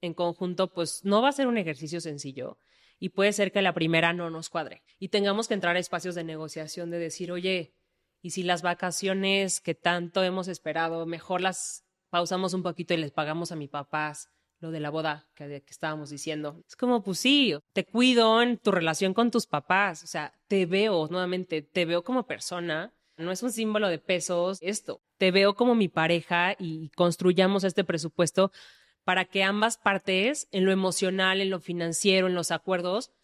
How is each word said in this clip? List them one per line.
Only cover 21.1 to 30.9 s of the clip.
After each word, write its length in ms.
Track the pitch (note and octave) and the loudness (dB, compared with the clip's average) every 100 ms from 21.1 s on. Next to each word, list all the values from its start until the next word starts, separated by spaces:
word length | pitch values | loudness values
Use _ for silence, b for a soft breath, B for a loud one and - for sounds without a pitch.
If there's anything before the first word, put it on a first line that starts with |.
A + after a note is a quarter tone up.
nuevamente, 520 | F3+ F3+ F3+ F3+ D#3 | -2 -2 -4 -4 -6
te 220 | D3 - E3+ | -4 -2 0
veo 180 | F3 | 0
como 220 | F3 B3+ - | 0 -4 -2
persona, 680 | C3 - F3+ E3+ D#3 F#3+ _ _ _ | -8 -6 -6 -4 -4 -6 _ _ _
no 140 | E3 | -6
es 100 | F3+ | -4
un 80 | B3 | -4
símbolo 360 | G#3+ A3 G#3+ G#3 | -2 -2 0 0
de 100 | E3 | -2
pesos, 600 | _ F3+ E3 F3+ F3+ F#3+ | _ -2 0 -2 -2 -4
esto, 400 | F3 G#3+ - - _ _ | -6 -6 -8 -14 _ _
te 120 | F#3 | 2
veo 240 | F3+ G3 G3+ | 6 4 4
como 180 | A#3+ | 4
mi 140 | A#3 F#3+ | 4 2
pareja 680 | - D#3+ E3+ - F3 F3 G3+ | 2 2 2 2 0 2 0
y 320 | F3 D#3+ D#3+ | -6 -8 -10
construyamos 760 | - F3 E3 F3+ F3 F#3+ G3 | 2 2 4 2 4 4 4
este 200 | F#3+ F3 | 0 0
presupuesto 680 | F#3 E3+ D#3+ - E3 - F#3+ B B B B B | 0 -2 -4 0 0 4 2 B B B B B
para 220 | - F#3 F#3 | 0 0 0
que 160 | F#3+ | 2
ambas 320 | F#3+ G#3 G#3+ - | 2 4 2 2
partes, 720 | - G3 - F#3 G#3+ D4 - | 0 0 0 0 2 -2 -4
en 140 | G3+ | 0
lo 80 | F#3 | 2
emocional, 680 | F#3+ F#3 | 4 2